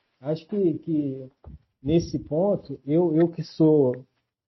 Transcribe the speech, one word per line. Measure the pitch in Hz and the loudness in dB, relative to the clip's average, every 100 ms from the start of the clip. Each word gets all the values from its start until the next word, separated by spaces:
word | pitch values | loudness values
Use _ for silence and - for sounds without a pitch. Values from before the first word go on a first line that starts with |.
| _ _ | _ _
Acho | 131 160 - | -8 -8 -6
que, | 208 175 147 | -2 -2 -2
que | 170 151 143 131 131 _ - - _ _ | -4 -4 -4 -8 -14 _ -20 -20 _ _
nesse | 135 165 170 117 | 0 0 0 -8
ponto, | - 151 202 185 - 131 139 | -4 -2 -2 -2 -6 -14 -2
eu, | 160 175 156 | 0 2 2
eu | 170 | 0
que | 170 | -2
sou | 160 - 156 151 127 127 - _ _ _ | -10 2 4 6 2 -2 -14 _ _ _